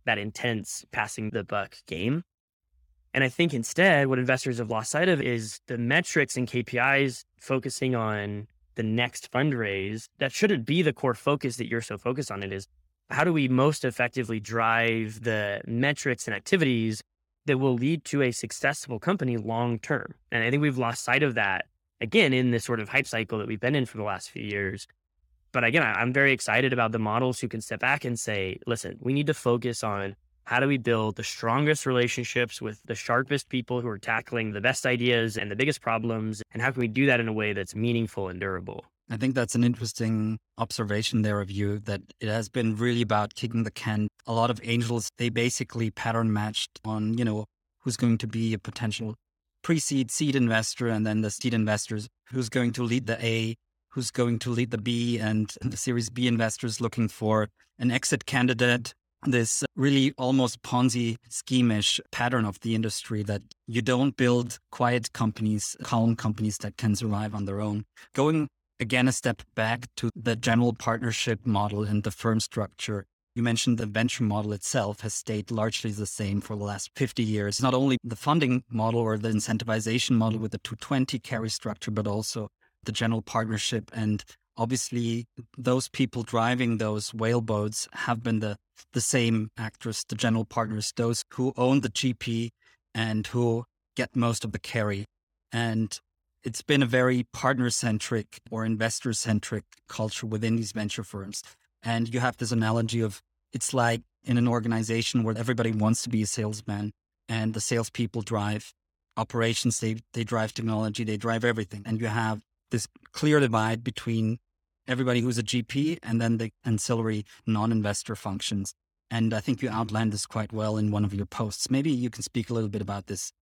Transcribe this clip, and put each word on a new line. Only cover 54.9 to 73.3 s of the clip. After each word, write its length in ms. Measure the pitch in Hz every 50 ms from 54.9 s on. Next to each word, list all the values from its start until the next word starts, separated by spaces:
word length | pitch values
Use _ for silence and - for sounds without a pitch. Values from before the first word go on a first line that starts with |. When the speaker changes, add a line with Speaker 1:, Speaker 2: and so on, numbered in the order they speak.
| 120 117 120 120 117 113
Speaker 2:
and 340 | 113 107 107 107 107 104 - -
the 160 | - 123 117
Series 320 | - - 131 120 120 117 104
B 180 | - 123 123
investors 540 | 123 117 113 113 110 - - - 117 107 -
looking 260 | 117 110 - 120 113
for 400 | 104 - - 110 107 110 110 107 - - _ _ _ _ -
an 120 | 120 123
exit 340 | 120 131 - - 151 120 -
candidate. 680 | - 139 127 123 127 123 113 123 120 123 120 117 - - _ _ _ _ _ -
This 400 | 143 123 120 113 - - - 139 - -
really 380 | - 131 143 139 139 131 147 -
almost 440 | - 127 127 135 135 127 117 - - -
Ponzi 520 | - 127 123 127 127 110 123 120 117 113 - _ -
scheme-ish 720 | - - - - 131 127 123 117 110 107 101 - - - - _
pattern 320 | - - 123 123 127 120 110
of 160 | 101 95 -
the 140 | - 113 113
industry, 480 | 110 110 110 - - - - 113 107 101
that 200 | 104 101 101 - _ - _ _
you 140 | - 113 120
don't 360 | 110 127 127 123 139 139 117
build 400 | - 127 123 123 123 120 120 - - _ _
quiet 420 | - - 123 120 123 123 113 - -
companies, 640 | - 117 110 107 - 110 107 107 104 - - - - -
calm 320 | - 123 113 113 117 113
companies 420 | - - 113 104 113 107 107 101
that 180 | - - 104 -
can 200 | - - 107 104
survive 400 | - 117 107 104 104 107 107 107
on 100 | 101 101
their 160 | 98 98 104
own. 240 | 107 107 104 104 104 - _ - - _ _
Going 360 | 131 139 151 160 156 151 135 - _ _ _ _ -
again 260 | 127 107 127 123 127
a 60 | 131 123
step 280 | - - 123 113 - - - _
back 320 | 113 110 110 117 120 120 - _
to 140 | - - 113 -
the 220 | - 107 117 113
general 380 | 117 - 120 113 117 120 120 117
partnership 640 | - - 120 113 113 127 117 110 - - 120 113 107 -
model 380 | 120 104 98 104 104 104 101 107
and 200 | 104 107 104 101
the 80 | 107
firm 300 | - - - 113 110 110
structure, 640 | - - - 113 101 - - - - - 107 98 92 _ _ _ _ _